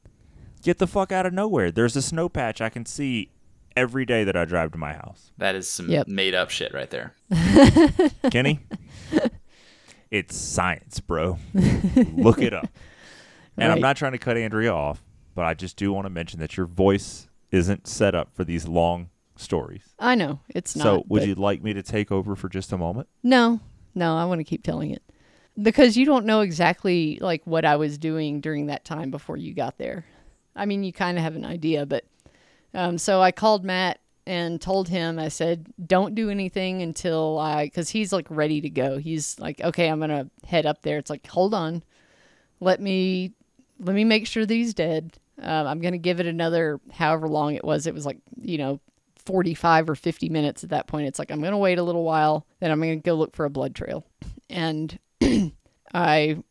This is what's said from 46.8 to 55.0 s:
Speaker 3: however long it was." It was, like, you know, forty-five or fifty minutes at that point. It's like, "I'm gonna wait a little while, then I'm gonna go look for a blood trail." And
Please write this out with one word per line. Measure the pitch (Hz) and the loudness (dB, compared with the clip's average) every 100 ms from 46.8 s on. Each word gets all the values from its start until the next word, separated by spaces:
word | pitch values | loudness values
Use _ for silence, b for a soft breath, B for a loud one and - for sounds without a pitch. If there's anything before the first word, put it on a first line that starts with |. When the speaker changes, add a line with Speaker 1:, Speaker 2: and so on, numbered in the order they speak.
| - | -8
Speaker 3:
however | - 156 160 160 | -2 0 0 0
long | 151 147 147 | 0 0 -2
it | |
was." | - 151 160 | -2 -2 -2
It | |
was, | 156 143 | -6 -8
like, | - _ - | -10 _ -14
you | - 160 | -6 -4
know, | 135 143 _ _ _ _ - | -4 -6 _ _ _ _ -2
forty-five | 190 180 160 165 160 160 | 0 0 2 4 4 4
or | 143 | -2
fifty | 170 160 165 | -4 -4 -2
minutes | 160 147 - | 0 -2 -2
at | - | -6
that | 151 - | -6 -4
point. | 151 143 | -6 -6
It's | - | -6
like, | - | -8
"I'm | 156 | -6
gonna | 160 202 | -2 0
wait | 196 180 | 2 2
a | |
little | 175 170 | 0 0
while, | 165 160 151 156 - - | 0 2 4 2 -2 -6
then | 170 | -2
I'm | 156 | 0
gonna | 160 160 | 0 -2
go | 175 160 | 0 0
look | 156 - | 0 -2
for | 147 | -4
a | |
blood | 147 135 - | -2 -6 -6
trail." | - - - - - - - | -8 -10 -12 -18 -16 -16 -10
And | 214 165 156 156 185 | -6 -4 -4 -6 -10